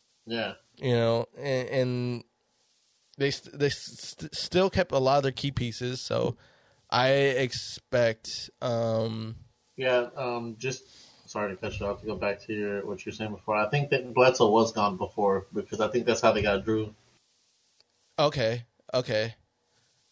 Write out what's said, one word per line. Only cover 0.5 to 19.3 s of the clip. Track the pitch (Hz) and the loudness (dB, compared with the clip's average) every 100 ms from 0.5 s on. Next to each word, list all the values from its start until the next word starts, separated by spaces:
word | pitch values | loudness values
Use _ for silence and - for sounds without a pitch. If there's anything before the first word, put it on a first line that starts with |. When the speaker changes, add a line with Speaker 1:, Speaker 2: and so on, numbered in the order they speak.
| 95 _ - | -8 _ -6
Speaker 2:
You | 135 | 0
know, | 120 117 117 117 - | 2 2 0 -2 -8
and, | 139 127 123 | -4 -2 -2
and | 131 127 123 123 120 - _ _ _ _ _ _ _ _ - | 0 0 -2 -4 -6 -10 _ _ _ _ _ _ _ _ -2
they | 139 | -2
st-, | - - 123 | -2 -8 -2
they | 139 | 0
st-, | - - 117 - - 156 | -2 -10 -14 -14 -14 -10
still | - - 180 185 | -8 0 2 4
kept | 190 - | 2 2
a | 139 | 2
lot | 131 143 | 4 4
of | |
their | 135 | 2
key | - 139 | -2 -4
pieces, | 135 120 - 123 127 | -2 -4 -4 -6 -6
so | - - 120 - _ _ _ _ _ | -2 0 0 -4 _ _ _ _ _
I | 120 131 | 2 4
expect, | 139 139 127 127 - - - - 123 117 110 - - - - | 4 4 2 0 -4 -10 -14 -2 2 2 0 -8 -12 -12 -8
um, | 127 117 113 113 113 110 110 113 - _ _ - | -4 -2 0 0 -2 -4 -8 -12 -18 _ _ -4
Speaker 1:
Yeah, | 131 123 120 143 | 2 2 0 -4
um, | 123 120 117 110 | -6 -6 -8 -6
just, | 131 131 - - - - - | -6 -6 -10 -20 -20 -20 -10
sorry | 107 104 | -6 -4
to | 92 | -4
cut | 107 101 | -8 -4
you | 101 | -4
off, | 98 | -4
to | 107 | -6
go | 95 | -4
back | 101 101 - | -4 -4 -6
to | |
your, | 104 104 101 101 | -4 -4 -4 -6
what | 95 | -8
you | 104 | -10
were | |
saying | - 110 | -8 -8
before. | 98 - | -6 -2
I | 107 107 | 0 2
think | 143 139 | 0 2
that | 131 123 | 0 2
Bledsoe | 120 127 127 110 | 4 4 6 6
was | 110 110 | 6 4
gone | 113 104 92 | 2 0 0
before, | 87 - 101 95 - | -6 0 2 2 -2
because | 107 - - | -8 -6 -2
I | 107 | 0
think | 120 117 | 0 0
that's | 110 | 4
how | 113 | 4
they | 107 | 4
got | 104 98 | 2 0
Drew. | 107 110 107 - _ _ _ _ _ _ _ _ _ _ _ - | 0 -2 -4 -10 _ _ _ _ _ _ _ _ _ _ _ 0
Speaker 2:
Okay, | 151 147 113 120 117 _ - | 0 2 0 -2 -8 _ -4
okay. | 127 131 107 113 | -2 0 -2 -2